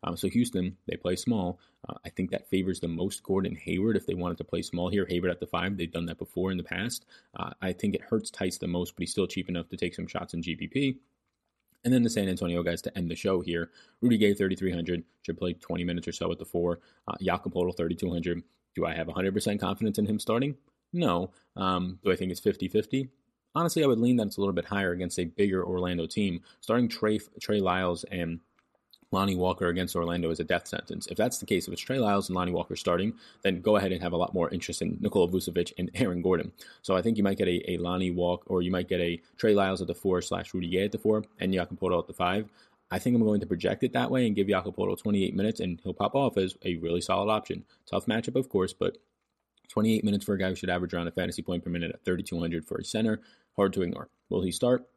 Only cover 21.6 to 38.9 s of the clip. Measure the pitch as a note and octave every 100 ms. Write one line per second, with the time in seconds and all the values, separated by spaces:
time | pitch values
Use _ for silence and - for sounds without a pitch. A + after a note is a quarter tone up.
21.6 | F#2+ F#2 F2+ F#2 G2+ F2+ F#2 F2 G#2+ G2
22.6 | F#2+ G#2+ - C3+ C3 _ _ _ _ D#3
23.6 | E3+ E3 C#3+ A2+ A#2+ B2 G#2 G2+ G2 F2+
24.6 | - G2+ G2 F2 F2+ - F2 - G2+ F#2+
25.6 | F2 F#2 F2+ F2 E2 - G2+ E2+ - -
26.6 | - A#2 A#2+ - G#2+ G#2+ - - - G#2
27.6 | F#2+ F2+ F#2 F2 - F#2 E2+ E2+ _ _
28.6 | _ _ _ _ _ F#2+ G2 F#2 F2+ F2+
29.6 | F2+ F2 F2+ F2+ E2+ F2 E2 E2 E2 F2
30.6 | - - - - - F2+ B2 - - F#2+
31.6 | - - - C3+ A2 G2+ F#2+ F2+ F2+ F2
32.6 | - F2 - F2 G2+ A#2 - - G2 F2
33.6 | F2+ G#2 F#2+ F2+ F2 E2+ F2 F#2 E2+ -
34.6 | - - F2 E2+ G#2 G2+ F2 F#2 F2 F2
35.6 | F2 - F2+ - A#2 F2+ F2+ F2+ - -
36.6 | - - - F#2 G2+ G#2+ G2+ G2 F#2 F2+
37.6 | - F2 F2 F#2 F#2 F2 F2 F2 - F2+
38.6 | F2+ F#2 F2+